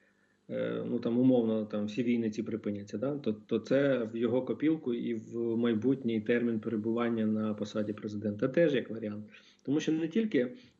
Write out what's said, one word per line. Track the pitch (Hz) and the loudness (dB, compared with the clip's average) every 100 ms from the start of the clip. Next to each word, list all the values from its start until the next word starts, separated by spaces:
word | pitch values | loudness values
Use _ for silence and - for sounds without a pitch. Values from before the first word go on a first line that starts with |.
| _ _ _ _ - | _ _ _ _ -8
Е, | 117 117 117 113 | -4 -2 -2 -2
ну, | 120 | -2
там, | 117 120 | 0 4
умовно, | 131 127 113 110 | 6 6 4 0
там, | 104 107 104 | -2 -4 -4
всі | 117 | -2
війни | 120 120 113 | 0 0 0
ці | 107 | -2
припиняться, | 107 107 107 104 101 107 | -4 -4 -4 -6 -6 -6
да? | 127 147 | -4 -2
То, | 120 | -4
то | 107 - 113 | -4 -2 -4
це | 104 131 139 127 | 2 2 4 2
в | 110 113 | 0 -2
його | 117 123 | 0 0
копілку | 127 110 147 160 131 | 0 0 0 0 -2
і | 120 120 | -2 -2
в | 113 113 117 117 113 | -4 -6 -4 -2 2
майбутній | 120 110 120 135 117 113 | 2 2 2 2 0 0
термін | 104 120 120 113 | 2 2 2 0
перебування | 110 113 110 113 117 117 110 | -2 -2 -2 0 0 2 2
на | 107 107 | 2 0
посаді | 107 104 110 107 | -2 -4 -4 -4
президента | 107 110 104 104 107 135 | -4 -6 -4 -4 0 0
теж | 151 170 | 4 4
як | 127 - | 4 -2
варіант. | 110 110 107 107 - - _ | -6 -6 -8 -12 -18 -20 _
Тому | - 147 | -2 0
що | 151 | 2
не | 160 160 | 0 0
тільки, | 226 220 147 123 - - _ | 0 2 2 0 -4 -18 _